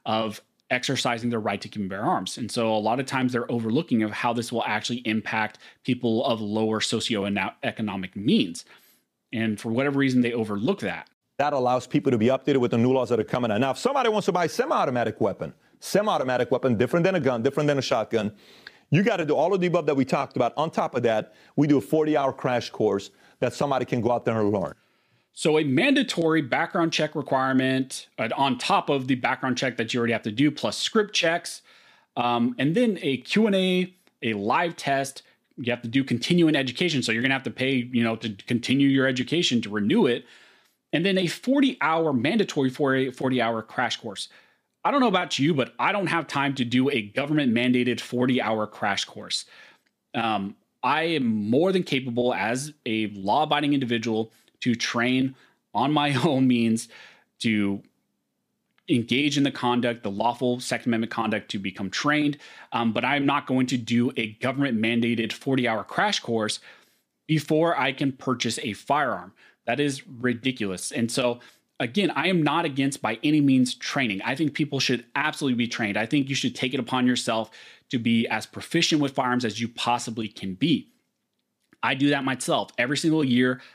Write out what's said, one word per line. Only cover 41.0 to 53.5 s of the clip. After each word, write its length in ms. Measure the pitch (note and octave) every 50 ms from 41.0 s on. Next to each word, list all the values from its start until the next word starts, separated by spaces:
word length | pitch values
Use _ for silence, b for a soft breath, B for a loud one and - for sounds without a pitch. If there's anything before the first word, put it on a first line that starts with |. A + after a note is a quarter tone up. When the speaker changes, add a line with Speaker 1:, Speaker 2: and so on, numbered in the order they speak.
| F3
Speaker 1:
then 140 | G3 F#3+ F#3
a 80 | F3+
forty-hour 840 | D#3 - - - B3 C4+ D4 C#4 B3+ - - C#3+ D#3 D#3+ E3 E3 D#3
mandatory 600 | C3 A#2+ A2+ D#3 A3+ G#3+ F#3+ - - D3 C3+ C3
for 240 | C3 - D3 C3 C3
a 160 | C3 C3+ B2+
forty-hour 500 | - - C#3+ C3 C3 B2 A2+ A#2 A#2 A2
crash 360 | G#2+ - - - B2 A2+ -
course. 320 | - - A2 G2 - - - b b b b b b b b _ _ -
I 80 | F3+
don't 100 | C4 C#4+
know 60 | B3+
about 300 | A3+ F#3 F3+ F3 D3+ -
you, 160 | C3 C#3 D#3+ F3
but 200 | C3+ A#2 - -
I 140 | - - E3+
don't 160 | G3 G#3 F#3
have 180 | D#3 E3 E3 D#3
time 300 | - - C#3+ C#3 C#3 C3
to 80 | C3 A#2+
do 260 | A#2 A#2 B2+ C3 C#3
a 120 | C#3+ A2+
government-mandated 1000 | G#2 G#2 - B2+ C#3 D3 D#3 D3+ C#3+ B2 A2 A#2+ B2 B2 B2 B2+ A#2+ B2 A#2 -
forty-hour 640 | - - B2+ A#2+ B2+ C3 B2 A#2+ G2+ A2 A2+ A2 G#2+
crash 380 | G#2 - - A2+ G2+ G2 - -
course. 400 | - - G#2+ G2+ - - - - B B B B B B B B B _ _ _ _ -
Um, 420 | B2 A2+ A2 G#2+ G2+ G2 G2 - _ _ _ _ -
I 220 | - B2+ C#3+ D#3 E3
am 220 | E3+ E3 D3 B2+
more 460 | A2+ A2 G#2+ G2+ G#2+ A#2 D3 F3 F#3+
than 120 | F#3 F#3 -
capable 500 | - D3 C3 C3 B2+ A#2 B2 B2 B2 A#2+
as 400 | F2 G2 A2 B2 C3 C#3+ D3+ - _ -
a 220 | A#2+ A2 A2 G#2+
law-abiding 640 | G2+ G#2 G2 F#2+ G2+ A2+ C#3+ D#3 D3+